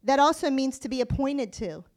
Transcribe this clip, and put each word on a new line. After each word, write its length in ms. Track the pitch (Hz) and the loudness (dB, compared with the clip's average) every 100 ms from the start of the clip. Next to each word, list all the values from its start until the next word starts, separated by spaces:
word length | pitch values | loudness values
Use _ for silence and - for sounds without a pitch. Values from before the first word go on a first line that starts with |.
that 160 | 208 269 | 2 4
also 280 | 285 311 320 | 4 4 0
means 300 | 269 269 262 | 0 -2 -4
to 100 | - | -8
be 120 | 254 | -4
appointed 520 | 240 - 277 285 226 | -2 0 -2 -2 -6
to. 280 | - 214 160 180 | -6 -8 -8 -14